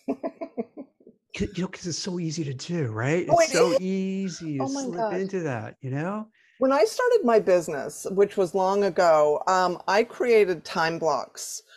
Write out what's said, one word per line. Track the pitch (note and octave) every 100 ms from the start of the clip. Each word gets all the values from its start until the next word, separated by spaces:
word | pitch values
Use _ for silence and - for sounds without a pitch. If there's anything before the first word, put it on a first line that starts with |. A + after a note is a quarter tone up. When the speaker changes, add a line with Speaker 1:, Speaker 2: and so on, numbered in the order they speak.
Speaker 1:
<laughs> | - - - - E4 - - - - _ - _ _ -
Speaker 2:
C-, | G3+ -
you |
know, | F#3
'cause | - F3+
it's | -
so | G3+ F3+
easy | D#3+ D#3 C#3+
to |
do, | B2+ - E3+ B2+
right? | G#2+ B2+ E3+ -
Speaker 1:
Oh, | E4+
Speaker 2:
It's |
Speaker 1:
it | E4
Speaker 2:
so | - -
Speaker 1:
is. | F3+
Speaker 2:
easy | F#3 F#3+ F#3+ F#3+ F#3+ E3 E3 C#3+
to | C3+
Speaker 1:
Oh |
my | C#4 C4
Speaker 2:
slip | F3 A3
Speaker 1:
gosh. | F3+
Speaker 2:
into | F#3+ F#3+
that, | D#3 A#2+ A2 -
you | C3+
know? | C#3 E3+ G#3 A3 _ _ -
Speaker 1:
When | C4
I | C#4
started | A4 - B4 A#4+
my | B3 A3
business, | F3+ F3+ E3+ C#3+ A#2+ - -
which | F#3+ G3+ -
was | F3+
long | G3 F#3 G3+
ago, | G3+ F3+ F3 D#3 D3+ D3 -
um, | F#3 F3+ E3+ -
I | G3
created | A#3+ - B3 A3+ F#3 E3 -
time | F#3 E3 E3
blocks | D#3+ C3 - - - - -